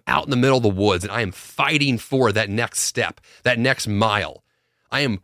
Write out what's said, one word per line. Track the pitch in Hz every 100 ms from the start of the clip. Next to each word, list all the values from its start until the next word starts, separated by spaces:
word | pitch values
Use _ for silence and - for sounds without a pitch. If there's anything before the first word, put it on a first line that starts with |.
| -
out | 131 143
in |
the | 123
middle | 131 131
of |
the | 110
woods | 95 104 90
and | 95
I | 110
am | 101
fighting | - - - 143 151 143 117
for | - 135 120
that | 104 101
next | 107 117 -
step, | - - 90 - _ -
that | 127 120
next | 127 131 110
mile. | 101 110 104 76 - _ _ _ _ _
I | 135
am | 139 98